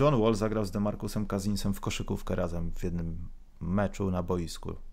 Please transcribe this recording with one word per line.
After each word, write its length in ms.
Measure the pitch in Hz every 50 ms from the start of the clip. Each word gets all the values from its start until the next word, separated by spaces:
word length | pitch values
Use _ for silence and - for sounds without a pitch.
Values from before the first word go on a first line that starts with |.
John 200 | 135 147 147 120 107
Wall 120 | 113 113
zagrał 300 | 98 107 110 107 110 107
z 60 | 92
DeMarcusem 560 | 90 104 101 104 101 98 - 104 - 107 107
Cousinsem 480 | 101 - 101 95 104 104 98 - 101 98
w 60 | -
koszykówkę 540 | - 113 - - - - 104 95 - - 95
razem 340 | 90 90 87 85 85 85 85 -
w 100 | - -
jednym 440 | 92 85 85 82 82 82 85 85 82 - - - - - -
meczu 500 | 82 82 90 101 101 95 - - 101 95
na 120 | 90 90 85
boisku 520 | - 92 90 85 78 - - - - - - - -